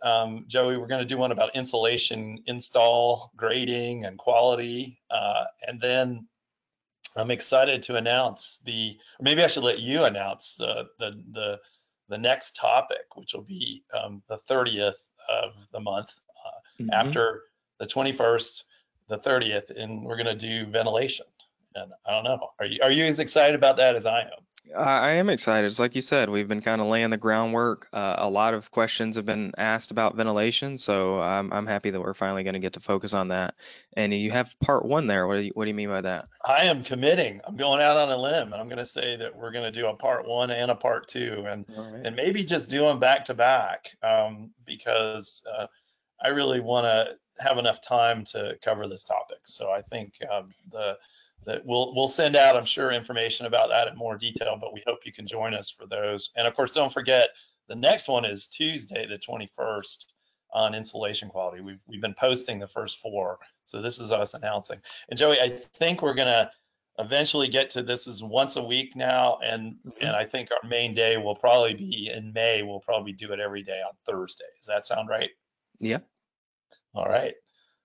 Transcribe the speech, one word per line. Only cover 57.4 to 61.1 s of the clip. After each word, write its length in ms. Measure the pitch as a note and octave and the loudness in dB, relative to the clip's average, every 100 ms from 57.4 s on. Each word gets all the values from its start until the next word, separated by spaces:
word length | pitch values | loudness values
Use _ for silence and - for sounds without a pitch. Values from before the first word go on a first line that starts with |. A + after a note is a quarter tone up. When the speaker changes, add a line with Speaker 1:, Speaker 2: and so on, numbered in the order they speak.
| - _ - | -20 _ -14
Speaker 1:
the 60 | A2+ | 2
next 320 | C3 A3 - | 4 4 4
one 160 | B2+ | 0
is 220 | A2+ G2+ - | 0 -2 -4
Tuesday, 580 | - D#3 D#3+ G#2+ G2+ A2 | -2 -2 -2 -6 -8 -8
the 120 | G#2 | -10
twenty-first, 920 | - A#2+ G2+ - B2+ G#2+ G2+ - - _ _ _ _ | -10 -10 -10 -6 -4 -4 -6 -10 -14 _ _ _ _
on 200 | A2+ A2 | 2 2
insulation 540 | G#2+ A2 A2+ G#2 | 0 -8 -6 -4